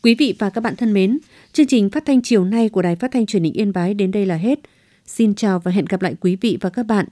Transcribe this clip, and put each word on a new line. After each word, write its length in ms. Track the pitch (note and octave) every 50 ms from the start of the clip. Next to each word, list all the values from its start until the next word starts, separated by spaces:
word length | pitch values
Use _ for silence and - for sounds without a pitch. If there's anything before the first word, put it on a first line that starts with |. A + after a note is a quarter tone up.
Quý 120 | - A#3 A#3
vị 200 | A3 D4+ B3 F#3 -
và 120 | G#3+ G3
các 100 | - A#3
bạn 160 | A3+ A3+ -
thân 160 | - B3 A3
mến, 260 | G#3 G3 F#3+ G3 B3 D#4 - _ - - - _
chương 140 | _ - D4+
trình 240 | C4 C4+ A3+ G3+ G3
phát 160 | - D4 -
thanh 160 | - C#4 B3+
chiều 220 | B3 - A#3+ G3+ F3+
nay 240 | F#3 G#3+ A#3 A3+ G#3+
của 140 | A3 F#3+
Đài 140 | F3+ F3 E3+
Phát 140 | E3+ B3 B3+
thanh 140 | - B3+ A3+
Truyền 180 | - - G3 E3
hình 80 | D#3
Yên 200 | - - G#3+ G3+
Bái 220 | F#3+ F#3 F3 F3+ G#3
đến 160 | G3+ G3 F#3
đây 160 | F#3+ G#3 G3+
là 100 | F#3+ F3
hết. 220 | D#3+ F3 A#3 C#4+ D4 - _ _ _ _ _ _ _ _
Xin 280 | - - - A3+ G#3+ G3+
chào 240 | G#3 - G#3 F#3 F3+
và 120 | F3 F#3
hẹn 140 | F3+ G3+ C#3+
gặp 180 | E3+ F#3+ F#3
lại 120 | F#3+ F3 - -
quý 160 | - F3+ F3+
vị 220 | F#3 - A#3 D#3+ -
và 100 | - F#3
các 120 | - B3
bạn 240 | B3 G#3+ A3 G3+ E3+ -